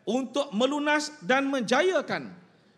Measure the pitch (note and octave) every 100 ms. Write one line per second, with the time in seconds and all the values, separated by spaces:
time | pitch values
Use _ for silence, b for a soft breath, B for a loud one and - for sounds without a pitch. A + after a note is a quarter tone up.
0 | - B3 B3+ C#4+ C#4 G3 C4 D4 D4 D4+
1 | D4+ - F3 C4 C#4 C#4 G3+ B3 F#4 E4+
2 | - F#3 A2+ F2+ b b b